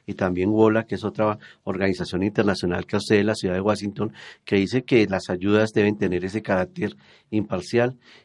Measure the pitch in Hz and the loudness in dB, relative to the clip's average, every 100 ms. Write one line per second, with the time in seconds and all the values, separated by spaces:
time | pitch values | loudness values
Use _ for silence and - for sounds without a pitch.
0 | - 92 98 90 95 107 110 110 110 95 | -12 -4 -2 0 2 4 6 4 0 -4
1 | 101 92 107 104 - - - 92 98 90 | -4 -2 -2 -2 -8 -12 -8 -2 0 0
2 | 87 90 98 101 101 92 90 87 90 104 | -4 -2 -2 0 -2 0 -2 -4 -4 -6
3 | - 104 104 110 95 90 101 101 101 98 | 2 2 2 -2 -2 -2 0 -2 -4 -6
4 | 104 - - - - 101 95 120 127 123 | -6 -8 -18 -20 -2 0 2 0 2 2
5 | 101 95 - 92 95 104 110 - 104 104 | 4 0 -4 -4 2 2 2 2 2 2
6 | 98 90 92 107 104 95 92 - 101 - | -2 -2 -4 -6 -2 -2 -2 -4 -8 -8
7 | _ _ _ 107 104 95 90 117 123 131 | _ _ _ -4 -2 -6 -2 0 0 -2
8 | _ - | _ -20